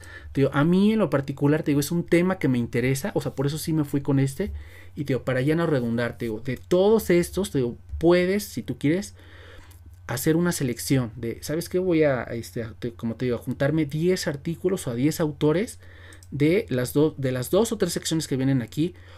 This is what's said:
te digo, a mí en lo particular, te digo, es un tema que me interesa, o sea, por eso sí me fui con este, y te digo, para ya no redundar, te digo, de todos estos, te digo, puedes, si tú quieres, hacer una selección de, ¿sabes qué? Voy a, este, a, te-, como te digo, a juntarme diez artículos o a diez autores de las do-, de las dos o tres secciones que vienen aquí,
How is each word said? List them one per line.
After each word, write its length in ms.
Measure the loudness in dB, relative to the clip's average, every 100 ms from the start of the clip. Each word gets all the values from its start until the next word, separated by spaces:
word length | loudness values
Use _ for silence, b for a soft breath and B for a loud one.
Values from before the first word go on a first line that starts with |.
| B B B
te 100 | 0
digo, 80 | 2
a 100 | 4
mí 280 | 4 4 4
en 80 | 4
lo 100 | 2
particular, 520 | 0 -2 0 2 2
te 100 | 2
digo, 80 | 0
es 100 | 0
un 140 | -2
tema 340 | 2 2 2 2
que 100 | 0
me 100 | 2
interesa, 520 | 0 0 0 0 -2
o 60 | -2
sea, 140 | -4
por 120 | -2 -2
eso 120 | -2
sí 140 | -2
me 120 | 0
fui 160 | 0 -2
con 180 | 2 2
este, 340 | 2 0 -6 -8 B B B
y 100 | -8
te 100 | -4
digo, 100 | -2
para 160 | -2 0
ya 160 | 2 2
no 100 | 2
redundar, 500 | 0 0 0 -2 -4
te 100 | -6
digo, 140 | -4
de 160 | -6 -8
todos 540 | 0 4 6 4 4
estos, 400 | 2 2 -2 -2
te 80 | 0
digo, 180 | -2 -4 -10 0
puedes, 460 | 4 6 4 0
si 180 | -4 -8
tú 160 | -8 -2
quieres, 360 | 0 0 -2 -12 B B B B B B -20 -16 -8
hacer 300 | -2 0 2
una 160 | 2
selección 600 | 0 -2 -4 0 0 0 -6
de, 220 | -8 -8
¿sabes 260 | -6 -6 -2
qué? 100 | -2
Voy 260 | 2 4
a, 180 | 4 2
este, 400 | -4 -8 -8 -8
a, 100 | -10 -8
te-, 160 | -8
como 220 | -6 -6 -2
te 100 | -2
digo, 100 | -2
a 40 |
juntarme 440 | -4 -2 0 0
diez 420 | -2 0 0 0 -2
artículos 600 | -4 -6 -4 -2 -2 -4
o 60 |
a 20 |
diez 260 | 0 0 0
autores 600 | -2 0 2 2 -2 -8 B B B B B
de 360 | 0 2 2 0
las 240 | -2 0
do-, 220 | 2 2 2
de 140 | -2
las 180 | -4 0
dos 220 | 2 2
o 60 | 0
tres 140 | -2
secciones 360 | -2 -2 -2 -2
que 80 | 0
vienen 260 | 2 2
aquí, 320 | 0 -2 -2 -4 B